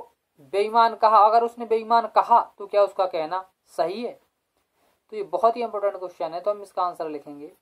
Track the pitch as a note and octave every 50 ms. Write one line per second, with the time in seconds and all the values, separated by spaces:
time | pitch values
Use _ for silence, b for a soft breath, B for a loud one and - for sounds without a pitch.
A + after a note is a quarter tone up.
0 | - _ _ _ _ _ _ _ C#3+ C3 - G3+ G#3 G#3+ A3 A#3 A3+ A#3 A3 -
1 | A3+ G#3+ A3 G#3 G#3 A3 A3 A#3 A#3 A#3 - A#3+ A#3 G#3+ A3 A3+ A3 G#3+ A#3 A#3
2 | A3+ G#3+ - - - - A#3 A3+ - - _ - G3+ G3+ - G3+ G3+ F#3+ - -
3 | F#3+ F#3 F3+ E3 D#3 D#3+ F3+ F#3 G3 _ _ _ _ _ _ - E3 E3+ G3 A3+
4 | B3 G3 - _ _ _ _ _ _ _ _ _ _ _ _ _ _ _ _ _
5 | _ _ G#3+ G#3+ F#3+ D#3 F3+ - A3+ A#3 A#3 B3 A#3 A3 G#3+ G3+ G3+ G3+ G3 F#3
6 | F#3 F3 - - F3 D#3+ E3 F3+ F3+ G#3 G#3 G#3 G3+ - - F#3+ F#3 F3 E3+ -
7 | E3 D#3 D3+ C#3+ - D3+ D3 C#3+ D3 E3+ G3+ _